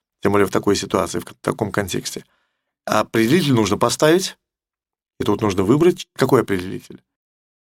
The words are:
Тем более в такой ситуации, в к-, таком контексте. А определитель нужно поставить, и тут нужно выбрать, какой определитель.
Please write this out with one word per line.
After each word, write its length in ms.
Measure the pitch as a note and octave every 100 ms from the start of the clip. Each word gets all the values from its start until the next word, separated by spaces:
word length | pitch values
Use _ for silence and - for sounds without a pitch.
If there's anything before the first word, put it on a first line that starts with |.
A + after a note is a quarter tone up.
| _ _
Тем 100 | G2+
более 160 | G2+ G2
в 40 |
такой 240 | A2+ G#2 F#2+
ситуации, 440 | G2 F#2+ F2+ F2
в 60 | -
к-, 100 | -
таком 300 | - G2+ G#2
контексте. 540 | F#2+ G2 G2+ - - - _ _ _ _ _ -
А 160 | G#2+
определитель 520 | G#2 A2+ A2+ F3 D3
нужно 240 | A#2+ G2+ G2
поставить, 640 | A#2+ - D#3 F3 F#3 - _ _ _ _ _ _ _ -
и 40 |
тут 180 | G2 G#2
нужно 200 | A2 F#2
выбрать, 460 | F#2+ D3+ E3+ F3+ -
какой 280 | - C3+ B2+
определитель. 600 | - F#2+ F#2 G2+ - - _ _ _ _ _ _ _